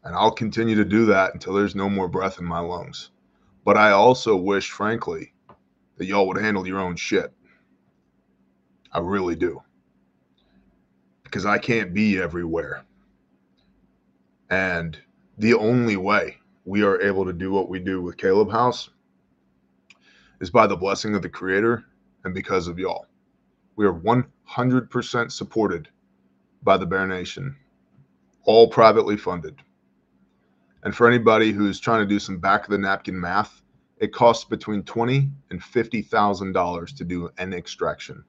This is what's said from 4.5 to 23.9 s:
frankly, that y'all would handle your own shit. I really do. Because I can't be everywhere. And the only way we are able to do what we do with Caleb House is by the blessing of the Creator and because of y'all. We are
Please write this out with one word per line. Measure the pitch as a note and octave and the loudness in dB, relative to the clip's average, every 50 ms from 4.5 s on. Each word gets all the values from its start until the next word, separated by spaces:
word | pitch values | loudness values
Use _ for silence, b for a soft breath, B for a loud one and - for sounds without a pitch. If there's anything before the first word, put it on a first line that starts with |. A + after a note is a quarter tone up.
| G2 G2 F#2+ - | 0 0 -2 -4
frankly, | - - G#2 G#2+ A2+ A2+ - F2 E2 D#2+ - _ _ _ _ _ - _ _ _ _ _ _ _ _ | -8 -4 -4 -2 -2 -4 -4 -8 -8 -8 -12 _ _ _ _ _ -20 _ _ _ _ _ _ _ _
that | - F#2 | -10 -8
y'all | F#2 G2+ G2+ G2 | -2 2 2 2
would | F#2+ F#2 G2 | 2 0 0
handle | G#2 G#2+ G#2 F#2+ F#2 | 0 0 0 -2 -4
your | F#2 F#2+ G2 | -4 -4 -4
own | F#2+ F2+ F2 | -4 -4 -6
shit. | E2 - - G#2+ F#2+ E2 - _ _ b b b b b b b _ _ _ _ _ _ _ _ _ _ _ _ _ _ _ _ _ _ _ _ _ _ _ | -8 -4 0 0 0 -2 -2 _ _ b b b b b b b _ _ _ _ _ _ _ _ _ _ _ _ _ _ _ _ _ _ _ _ _ _ _
I | - F2 | -8 -6
really | F2 F2+ G2+ G2+ F#2 F2 E2 | -4 -2 -2 -2 -2 -4 -2
do. | D#2+ E2+ F2 - - _ _ _ _ _ _ _ _ _ _ _ _ _ _ _ _ _ _ _ _ _ _ _ _ _ _ _ _ _ _ _ _ _ | -2 -2 -4 -4 -6 _ _ _ _ _ _ _ _ _ _ _ _ _ _ _ _ _ _ _ _ _ _ _ _ _ _ _ _ _ _ _ _ _
Because | - - G2+ F#2 | -10 -8 -4 0
I | G#2 G#2 | 0 0
can't | G#2 - - A#2+ A2+ G#2 F2+ F2 | 0 0 0 0 0 0 -2 0
be | G#2 G#2+ G#2+ G2 | 0 2 2 2
everywhere. | F#2 F2+ E2+ E2 F2 F2 E2 E2 E2 D#2+ - - - - _ _ _ _ _ _ _ _ _ _ _ _ _ _ _ _ _ _ _ _ _ _ _ _ _ _ _ _ _ _ _ _ _ | 0 -2 -4 -4 -6 -6 -4 -4 -4 -6 -6 -12 -14 -16 _ _ _ _ _ _ _ _ _ _ _ _ _ _ _ _ _ _ _ _ _ _ _ _ _ _ _ _ _ _ _ _ _
And | F#2+ F#2+ F#2+ F#2 F2+ E2+ E2 E2 D#2+ - _ _ _ _ _ _ _ | -2 -2 -2 -2 -2 -4 -6 -8 -10 -12 _ _ _ _ _ _ _
the | - G#2+ A2+ A#2 | -2 2 4 4
only | A2+ G#2+ A2 B2 B2 A#2+ A2+ G#2 | 4 4 2 2 2 2 0 -2
way | F#2+ F#2 G2 G#2+ G#2 - - - _ _ _ _ _ _ | -2 0 0 0 0 0 -2 -10 _ _ _ _ _ _
we | F#2 G2 G#2 G#2 | -4 0 2 2
are | G2 F#2+ F2+ | 2 2 2
able | G2 G2+ F#2+ F#2+ F#2+ | 0 0 0 0 -2
to | F2+ F2+ | -4 -4
do | E2+ F#2 F#2+ | -6 -6 -2
what | F#2+ G2 F#2 - | -2 -2 -2 -2
we | F#2 F#2 | -8 -8
do | F2+ F#2+ F#2+ F#2 | -6 -6 -6 -6
with | F2+ F2 - | -6 -8 -10
Caleb | - - G2 F#2+ G2+ G#2+ G2+ | -4 0 2 4 4 2 2
House | G#2+ A2 B2 B2 A#2 - - - _ _ _ _ _ _ _ _ _ _ _ _ _ _ _ _ _ _ _ _ - b b b b b b b b b | 2 0 0 0 0 -4 -10 -16 _ _ _ _ _ _ _ _ _ _ _ _ _ _ _ _ _ _ _ _ -20 b b b b b b b b b
is | F#2+ F2+ | -12 0
by | E2+ A#2+ G#2+ | 4 4 4
the | G2+ G2 | 4 2
blessing | D#2+ F#2 G2 G2 - - G#2+ G#2 | -2 -2 -2 -2 -2 -4 -4 -4
of | G2+ | -4
the | E2+ E2+ | -4 -6
Creator | - - F2+ F#2 F#2+ G2 A2 A#2 A#2+ G#2+ - _ _ _ _ _ _ _ _ | -10 -8 -4 -2 0 2 2 2 0 -2 -6 _ _ _ _ _ _ _ _
and | F#2+ F2+ | -10 -10
because | F#2 F2+ - G2+ F#2 E2 | -10 -6 -2 -2 -2 -2
of | F2 E2+ F2 | -4 -8 -6
y'all. | F#2 F2+ F2 - - _ _ _ _ _ _ _ _ _ _ _ _ _ _ | -6 -6 -6 -8 -12 _ _ _ _ _ _ _ _ _ _ _ _ _ _
We | - G#2 | 0 0
are | G2 | 0